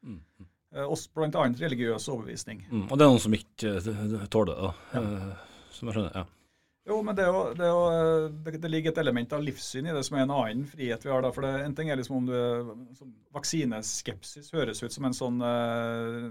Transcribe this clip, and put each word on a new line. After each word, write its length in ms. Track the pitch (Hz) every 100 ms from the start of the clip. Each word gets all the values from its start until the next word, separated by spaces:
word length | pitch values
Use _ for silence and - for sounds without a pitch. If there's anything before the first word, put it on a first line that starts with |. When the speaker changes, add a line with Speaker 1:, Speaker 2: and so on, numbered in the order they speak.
Speaker 1:
Mm, 180 | 147 90
mm. 260 | - _ 90 _ _
Speaker 2:
Eh, 140 | 143 143
også 260 | - -
blant 220 | - 151 160
annet 240 | 131 120
religiøs 440 | 160 123 117 107 -
overbevisning. 540 | 120 107 - - 104 -
Speaker 1:
Mm, 160 | 113 95
og 100 | 139
det 80 | 147
er 60 |
noen 140 | 120 107
som 100 | 107
ikke, 400 | - - 110 98
eh, 460 | 104 104 107 110 101
tåler 240 | 113 92
det 80 | -
da, 100 | 95 - -
Speaker 2:
Ja. 100 | 123
Speaker 1:
eh, 480 | 107 98 95 95 - - -
som 160 | - 117
jeg 80 | 107
skjønner, 180 | 90 95
ja. 100 | 90 _ _ _ _ _ -
Speaker 2:
Jo, 100 | 214
men 160 | 214 196
det 80 |
er 60 | 180
jo, 100 | 190 - 165
det 80 |
er 60 | 175
jo, 120 | 175 175
eh, 380 | 165 160 160 156 151
det, 140 | 156 156
det 100 | 165
ligger 220 | 160 160
et 60 | 160
element 340 | 147 120 120
av 100 | 147 147
livssyn 400 | 131 - 131 160
i 60 | 147
det, 60 |
som 140 | 127 143
er 80 | 127
en 80 | 139
annen 300 | 113 117 139
frihet 380 | 156 123 113 139
vi 60 |
har 80 | 131
da, 60 | 131
for 140 | 131 139
det, 60 | 135
en 120 | 143 139
ting 100 | 156
er 60 | 135
liksom 220 | 120 131
om 80 | 123
du, 60 | 123 123 120 120 110 123 131
som 160 | 131 107 _
vaksineskepsis 1200 | 143 - 160 131 110 107 - - 95 - 147 143
høres 300 | 165 120 110
ut 80 | 120
som 140 | - 135
en 80 | 123
sånn, 220 | 127 120
eh, 760 | 120 120 117 117 117 117 117 117 120